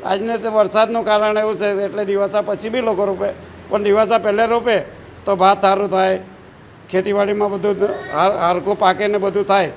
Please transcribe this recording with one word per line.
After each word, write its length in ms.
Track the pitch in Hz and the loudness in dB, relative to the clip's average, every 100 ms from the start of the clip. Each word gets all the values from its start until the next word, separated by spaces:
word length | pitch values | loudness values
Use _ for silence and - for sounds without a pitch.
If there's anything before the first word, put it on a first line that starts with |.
આજને 340 | - 196 226 233 | -2 -4 -2 -4
તે 100 | 220 | 0
વરસાદનું 580 | 214 196 196 220 233 214 | 2 2 2 2 0 0
કારણ 320 | 214 214 208 | 2 2 0
એવું 180 | 214 190 | 0 -2
છે 300 | 202 196 196 | -2 -2 -4
એટલે 200 | 196 202 | -4 -2
દિવાસા 360 | 196 196 208 | 0 0 -2
પછી 280 | 202 202 220 | -2 -4 -4
બી 120 | 240 | -2
લોકો 240 | 226 190 202 | -2 0 -2
રોપે, 220 | 185 202 - - - - | -2 -6 -6 -18 -20 -4
પણ 140 | 208 | -2
દિવાસા 340 | 208 202 220 226 | 2 2 2 2
પહેલે 280 | 214 208 226 | 2 0 2
રોપે 340 | 233 240 202 - - - - - | 0 2 0 -2 -14 -20 -10 -4
તો 100 | 196 | 2
ભાત 260 | 185 196 | 4 4
સારું 300 | 196 196 202 | 2 2 0
થાય, 280 | 190 190 185 190 - - - - - - | 0 0 0 -6 -20 -20 -20 -20 -20 -4
ખેતીવાડીમાં 600 | 185 190 202 202 208 208 | -2 0 0 0 0 -2
બધું 280 | 196 202 190 | -2 -2 0
દ-, 40 | 202 302 - | -2 -2 -6
હર-, 420 | 147 185 208 170 180 | 0 0 2 0 0
હરખું 240 | 180 208 | -2 2
પાકે 280 | 190 185 208 | 2 2 0
ને 100 | 208 | 0
બધું 260 | 196 190 | -2 -2
થાય 280 | 196 202 165 | 0 2 0